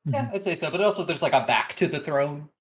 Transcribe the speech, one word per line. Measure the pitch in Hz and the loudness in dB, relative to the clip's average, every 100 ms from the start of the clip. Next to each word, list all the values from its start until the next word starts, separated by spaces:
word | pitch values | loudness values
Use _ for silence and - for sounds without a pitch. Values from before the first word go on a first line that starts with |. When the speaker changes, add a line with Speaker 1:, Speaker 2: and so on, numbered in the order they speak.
| 151 | -4
Speaker 1:
Yeah, | 277 240 | -2 -2
Speaker 2:
Mm-hmm. | 202 | -2
Speaker 1:
I'd | |
say | 190 | -2
so. | 160 156 | -2 -2
But | 180 | 2
also | 208 - | 2 2
there's, | 165 156 | -2 -2
like, | 151 | 2
a | 135 | 4
back | 113 113 - | 4 0 0
to | - 175 | 0 0
the | 147 | 0
throne. | 160 143 143 147 151 _ | -2 0 0 -4 -12 _